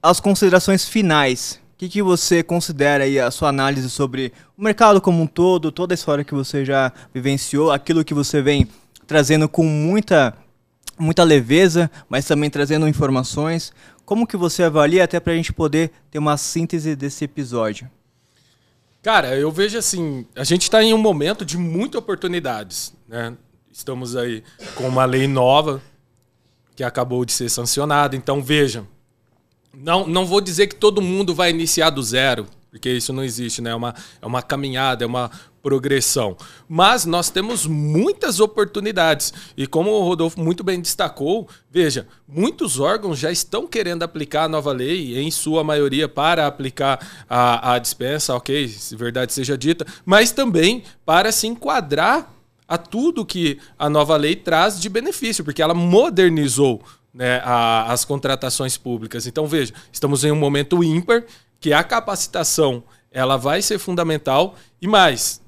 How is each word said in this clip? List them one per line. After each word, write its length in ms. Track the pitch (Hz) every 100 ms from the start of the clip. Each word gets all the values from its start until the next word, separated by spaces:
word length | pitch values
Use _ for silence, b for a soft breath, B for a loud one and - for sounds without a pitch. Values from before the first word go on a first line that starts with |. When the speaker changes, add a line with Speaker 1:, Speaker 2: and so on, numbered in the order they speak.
Speaker 1:
as 160 | 160 175
considerações 640 | 202 196 196 185 185 190 -
finais, 720 | 220 190 156 139 123 - - _
o 40 | _
que 100 | 185
que 140 | 196
você 400 | 190 175 - 175
considera 640 | 165 170 - 143 143 143
aí 140 | 135 139
a 100 | 120
sua 180 | - 151
análise 400 | 139 135 139 127
sobre 420 | - 139 127 127 b b _
o 60 |
mercado 380 | 214 208 226 202
como 220 | 190 170
um 40 | 160
todo, 440 | - 175 180 156
toda 220 | 143 180
a 40 | 170
história 280 | - 143
que 100 | 143
você 300 | 143 135 147
já 260 | 135 139 131 - B
vivenciou, 580 | 131 131 139 - 139 160
aquilo 340 | 139 - 160
que 100 | 151
você 260 | 147 139 151
vem 260 | 135 143 127 b b - _
trazendo 420 | 151 139 156 156
com 160 | -
muita, 680 | 160 151 156 208 214 170 127 - _ _ _ _ - -
muita 240 | 160 156
leveza, 680 | 170 147 117 151 190 165 165 B B
mas 160 | 131 143
também 220 | 147 151
trazendo 380 | 147 143 156 156
informações. 840 | 147 143 135 131 - 151 165 - b b b -
Como 200 | 208 233
que 100 | 202
você 240 | 175 -
avalia 420 | 170 151 147 175
até 160 | 175 175
pra 140 | 170
gente 180 | 165 165
poder 380 | - 156 151 165 b b
ter 80 | 156
uma 180 | 151 147
síntese 580 | - 170 165 175 156 143
desse 280 | 139 139
episódio? 640 | 147 - 131 120 110 107 123 _ _ _ _ _ _ _ _ _ _ _
Speaker 2:
Cara, 340 | 208 214 135 135
eu 140 | 151
vejo 280 | 156 208 226
assim, 480 | - 185 165 135 117
a 100 | -
gente 260 | 135 175 -
tá 120 | 220
em 100 | 220
um 60 | 220
momento 460 | 220 160 151 214
de 120 | 165 170
muitas 420 | 175 165 262 262
oportunidades, 920 | 226 185 185 175 143 113 101 - - _ _
né? 260 | 113 117 120 _ _ _
Estamos 460 | - - 127 123 123
aí 260 | 120 113 113 b -
com 140 | - 127
uma 160 | 127
lei 240 | 131 127 135
nova 520 | 135 127 139 156 135 - _ _ _ _ _ _ _ _
que 80 | -
acabou 420 | 127 123 127 123
de 80 | 120
ser 160 | - 120
sancionada, 680 | - 120 - 147 147 143 135
então 260 | 131 143
veja, 420 | 127 151 139 117 98 _ _ _ _ _ _ _ _
não, 340 | 135 139 180 170
não 200 | 175 185
vou 140 | 196
dizer 260 | 190 170 202
que 80 |
todo 260 | - 214 202
mundo 340 | 185 190 196
vai 160 | 165 180
iniciar 400 | 165 165 - 160
do 120 | 139
zero, 440 | 117 123 135 117 104 - _
porque 200 | 113 127
isso 220 | 127 -
não 100 | 131
existe, 400 | 135 117 120 113
né? 80 | 117
É 40 |
uma, 200 | 117 120 117 B B
é 60 | 113
uma 160 | 127
caminhada, 600 | - 139 139 131 135 123
é 20 | 117
uma 240 | 123 120 B B _
progressão. 720 | 143 135 123 139 123 - 110 90 B B B
Mas 360 | 160 190 247
nós 260 | 170 175 175
temos 360 | 185 208 233 151
muitas 720 | 151 147 151 269 415 311 180
oportunidades. 920 | 214 214 208 - 208 185 160 147 - B B -
E 100 | 135
como 240 | 160 190
o 140 | 214
Rodolfo 360 | 180 175 165 165
muito 220 | 165 175
bem 180 | 185 185
destacou, 680 | 170 - 175 - 139 214 190 b _
veja, 360 | 160 160 127 - b _
muitos 520 | 147 220 - 254 127
órgãos 400 | 143 214 208 147
já 120 | 156
estão 360 | 170 - 202 320
querendo 360 | 226 185 170
aplicar 420 | 165 160 147 151
a 40 | 160
nova 240 | 156 143
lei, 460 | 131 127 180 139 120
em 120 | 151
sua 340 | - - 160
maioria 440 | 156 151 143 135 151
para 380 | - 151 170 147
aplicar 580 | 135 135 - 139 131 B B B
a, 460 | 120 123 117 127
a 40 | 123
dispensa, 560 | - - 123 151 -
ok, 340 | 123 - 139 131
se 260 | 101 - 110
verdade 360 | 120 123 127
seja 260 | - 127 143
dita, 260 | 139 170 - B
mas 260 | - 196 233
também 540 | - 262 170 170 240 - B
para 280 | - 165 214
se 140 | 220 220
enquadrar 840 | 233 285 302 156 143 185 277 - - _ _ _
a 120 | 170
tudo 460 | - 214 302 330 208
que 320 | 180 165 139 B _
a 100 | 147
nova 260 | 147 147 156
lei 200 | 147 196
traz 440 | - 160 190 196
de 80 | 196
benefício, 540 | 202 285 - 233 214
porque 180 | 151 143
ela 120 | 160
modernizou, 1080 | 170 175 196 320 185 185 160 143 120 139 110 b b _
né, 280 | 123 123 123
a, 460 | 123 120 117 113 113
as 120 | 120
contratações 720 | - 143 143 135 131 - 131 -
públicas. 500 | 127 120 110 120 120
Então, 200 | 135 156
veja, 260 | 156 123 - B
estamos 300 | - 143 143
em 60 | 147
um 60 | 151
momento 480 | 143 143 143 175
ímpar, 400 | 170 160 175 233 233 b b _
que 120 | 160
a 100 | 147
capacitação 1000 | 175 233 226 190 - 180 160 - 147 123 - b b
ela 260 | 131 131 135
vai 240 | 127 165
ser 160 | 196 208
fundamental, 760 | - 175 165 156 151 135 185 b b b
e 60 | 180
mais 540 | 214 175 120 - -